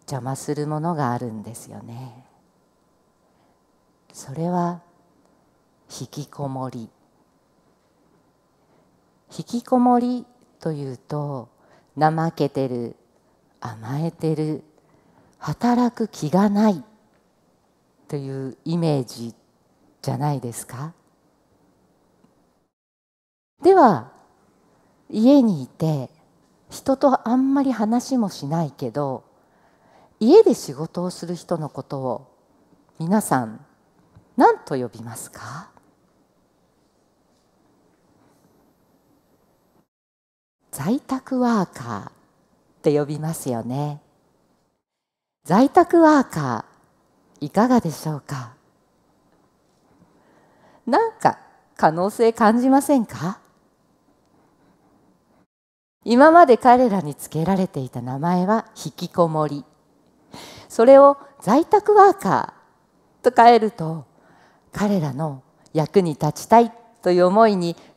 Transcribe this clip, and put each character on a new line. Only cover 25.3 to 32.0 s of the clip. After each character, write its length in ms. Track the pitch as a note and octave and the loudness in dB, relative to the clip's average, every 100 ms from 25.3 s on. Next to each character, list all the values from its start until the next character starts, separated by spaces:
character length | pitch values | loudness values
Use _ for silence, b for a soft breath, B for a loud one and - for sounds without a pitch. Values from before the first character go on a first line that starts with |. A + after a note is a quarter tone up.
| C#4+ | 6
に 220 | A#3 D#3 | 4 0
い 20 | B2+ | -6
て、 440 | - D#3+ D3 B2 _ _ _ _ _ _ | -6 -4 -4 -6 _ _ _ _ _ _
人 260 | - - C4 | -10 -4 0
と 320 | C#4+ B3+ A3 | 2 0 0
あ 60 | |
ん 180 | B3+ C4+ | 0 0
ま 120 | C#4 | 0
り 80 | C4+ | -2
話 440 | A3 G#3+ A#3+ - C4 | -2 -2 -2 -2 -4
も 100 | G3 | -4
し 180 | - C#3+ | -6 -6
な 160 | E3 | -4
い 80 | D3+ | -4
け 220 | - B2 | -6 -8
ど、 320 | C3+ C#3 B2 _ _ b b b b b b b - | -6 -6 -8 _ _ b b b b b b b -2
家 240 | A3 G4+ | 4 6
で 100 | G#4+ | 6
仕 180 | A#3+ - | 2 -4
事 300 | C3+ D#3+ - | -10 -10 -8
を 80 | F3+ | -8
す 160 | - E3+ | -8 -10
る 80 | |
人 240 | F3 - E3+ | -10 -6 -6
の 100 | D3+ | -6
こ 140 | - | -10
と 160 | - | -12
を、 340 | C#3 | -8